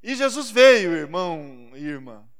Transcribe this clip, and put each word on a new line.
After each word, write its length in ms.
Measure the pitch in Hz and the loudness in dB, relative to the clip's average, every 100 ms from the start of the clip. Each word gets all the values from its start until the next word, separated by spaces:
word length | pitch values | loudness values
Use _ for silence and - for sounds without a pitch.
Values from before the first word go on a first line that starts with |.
E 120 | 220 | -10
Jesus 360 | 254 269 247 254 | -6 -4 -6 -6
veio, 440 | 220 262 240 185 | 6 6 6 2
irmão 760 | 165 147 175 180 160 143 127 120 | -6 -6 -8 -8 -8 -14 -20 -20
e 100 | 131 | -16
irmã 420 | 147 143 127 107 104 - | -14 -14 -16 -20 -20 -20